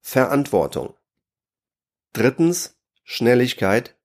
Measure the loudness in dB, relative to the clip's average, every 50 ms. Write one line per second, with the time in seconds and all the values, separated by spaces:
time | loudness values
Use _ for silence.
0 | _ -4 0 0 0 2 0 -2 -2 0 0 0 0 0 -4 -8 -10 -10 -14 _
1 | _ _ _ _ _ _ _ _ _ _ _ _ _ _ _ _ _ _ _ _
2 | _ _ _ 0 0 0 2 2 0 0 0 -2 -8 -12 _ _ _ _ _ _
3 | _ -12 -8 0 2 4 4 4 2 0 -2 -4 -2 0 0 0 -2 -4 _ _
4 | _